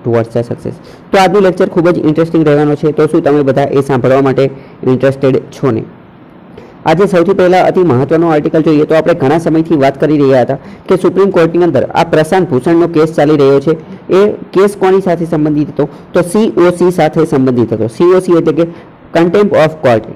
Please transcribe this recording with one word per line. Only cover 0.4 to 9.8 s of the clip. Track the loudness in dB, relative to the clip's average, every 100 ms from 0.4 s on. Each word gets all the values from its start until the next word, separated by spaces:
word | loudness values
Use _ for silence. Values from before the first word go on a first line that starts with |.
success. | -6 -8 -10 -14 -18 -20 -4
તો | 0
આજનો | 2 2
lecture | 2 0 -2
ખૂબ | 0 0
જ | 0
interesting | 0 -2 0 0
રહેવાનો | 2 2 0
છે, | 0 -2
તો | 0 0
શું | 0
તમે | 0 0
બધા | 0 0
એ | 0 -2
સાંભળવા | -2 0 0 2
માટે | 2 0 -2 -4 -20 -6 -2
interested | 0 0 0 0 0 -4
છો | -4 -4
ને? | -2 -6 -16 -20 -20 -20 -20 -20 -20 -20 -6 -2
આજે | 0 2
સૌથી | 2 2
પહેલા | 2 2 2
અતિ | 2 2
મહત્વનો | 2 0 0 0 0
article | 0 0 0
જોઈએ, | 2 2
તો | 2
આપણે | 0 0
ઘણા | 0 0 0
સમયથી | 0 -2 0
વાત | 0